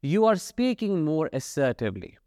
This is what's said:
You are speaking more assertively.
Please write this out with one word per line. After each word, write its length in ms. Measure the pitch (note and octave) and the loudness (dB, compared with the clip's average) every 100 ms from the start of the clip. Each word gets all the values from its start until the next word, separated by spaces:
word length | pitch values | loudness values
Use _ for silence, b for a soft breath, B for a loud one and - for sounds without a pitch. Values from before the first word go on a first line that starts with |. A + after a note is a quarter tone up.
You 240 | C#3 F3+ A3 | 0 2 4
are 100 | G#3 | 2
speaking 680 | - - B3+ A#3+ G#3+ F#3+ | -2 -2 0 0 -2 0
more 260 | D#3 D#3 D#3+ | 0 0 -2
assertively. 840 | C3+ - - C3+ A#2+ A2 F#2+ - - | -4 -6 0 0 0 -4 -4 -12 -18